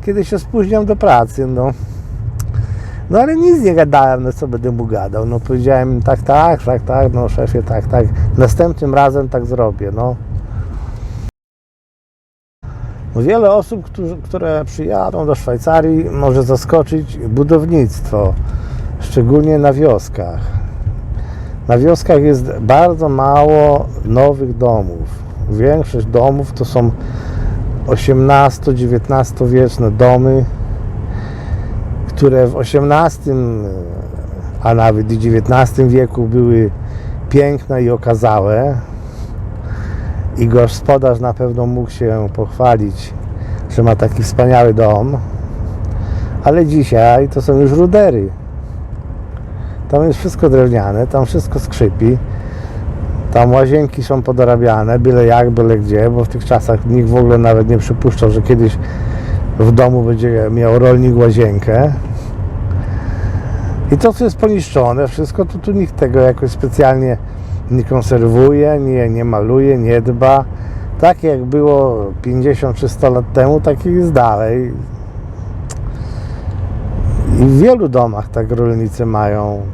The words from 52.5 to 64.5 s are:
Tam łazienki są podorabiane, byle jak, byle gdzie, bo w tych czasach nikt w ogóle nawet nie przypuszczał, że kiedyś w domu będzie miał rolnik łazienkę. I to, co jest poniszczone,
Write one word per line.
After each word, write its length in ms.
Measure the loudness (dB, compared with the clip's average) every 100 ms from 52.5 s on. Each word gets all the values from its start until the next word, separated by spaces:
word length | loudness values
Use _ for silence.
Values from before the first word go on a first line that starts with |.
| -10 -10 -8 -8 -8 -6 -6 -2
Tam 200 | 2 4
łazienki 500 | 4 4 2 0 -4
są 200 | -4 -2
podorabiane, 760 | -2 2 2 4 4 2 2 2
byle 280 | 4 4 6
jak, 240 | 4 4
byle 280 | 2 2 2
gdzie, 320 | 2 2 2
bo 140 | 0
w 40 | -2
tych 160 | -4
czasach 420 | 0 0 2 0 2
nikt 220 | 0 2
w 80 | 4
ogóle 220 | 4 4
nawet 300 | 4 4 4
nie 100 | 2
przypuszczał, 520 | 0 0 0 2 2
że 120 | 2
kiedyś 360 | 2 2 2 0 -6 -6 -6 -6 -4 -4 -2 2
w 140 | 4
domu 300 | 6 4 4
będzie 460 | 0 0 0 0 0
miał 280 | 2 4 4
rolnik 380 | 6 6 4 4
łazienkę. 760 | 4 4 2 2 2 2 2 0 -6 -8 -8 -8 -6 -6 -4 -4 -4 -6 -6 -4 -4 -4 -4 -6 -4 -4 0
I 60 | 2
to, 140 | 2
co 120 | 2
jest 120 | -2 0
poniszczone, 720 | 0